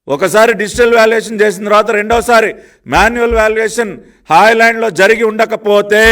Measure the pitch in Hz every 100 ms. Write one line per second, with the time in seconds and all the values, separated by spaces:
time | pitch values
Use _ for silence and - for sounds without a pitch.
0 | - 143 185 202 233 202 208 240 233 233
1 | 220 226 220 220 214 185 208 208 214 208
2 | 214 233 226 226 214 - - _ - 160
3 | 214 240 233 226 214 220 220 233 214 156
4 | - _ - 160 214 226 226 226 220 160
5 | 196 220 226 220 220 214 208 208 202 208
6 | 220